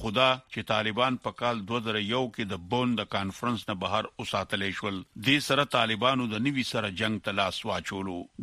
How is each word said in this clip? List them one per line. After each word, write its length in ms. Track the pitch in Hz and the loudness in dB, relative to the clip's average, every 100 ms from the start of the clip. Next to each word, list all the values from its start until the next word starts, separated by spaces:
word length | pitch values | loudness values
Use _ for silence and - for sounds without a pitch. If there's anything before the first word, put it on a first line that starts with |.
خو 100 | 107 104 | 0 4
دا 100 | 131 127 - | 4 4 -2
چې 160 | 113 104 | -6 0
طالبان 440 | 110 107 104 127 127 | 0 2 2 2 0
په 140 | 107 - | -4 -2
کال 220 | 120 117 95 | -2 -2 -2
دوه 100 | 120 113 | -2 0
زره 160 | 107 | -2
یو 180 | 101 127 127 | 0 0 0
کې 180 | - 104 | -2 -4
د 160 | 95 90 | -4 -2
بون 200 | 123 123 113 | 2 2 0
د 80 | 101 101 | 0 -2
کانفرنس 480 | 98 - 120 113 - | -2 -2 -2 -2 -4
نه 60 | 95 92 | -4 0
بهر 240 | 107 104 - | 0 -2 -6
وساتلی 460 | 110 101 95 101 98 92 | -4 -2 0 -2 -2 -4
شول. 200 | 104 95 87 - 127 | -4 -6 -8 -4 2
دې 200 | 143 - | 2 4
سره 160 | 139 143 127 | 2 2 2
طالبانو 520 | 113 107 123 135 120 | 2 2 2 2 0
د 100 | 107 131 | 0 0
نوي 200 | 135 113 | 0 -2
سره 220 | 120 107 90 | -2 -2 0
جنگ 240 | 110 107 - | 0 0 -2
ته 60 | 101 | 0
لاس 180 | 95 - 110 | 0 0 -4
واچولو. 500 | 92 - 98 95 90 - - | -4 -2 -4 -4 -6 -8 -10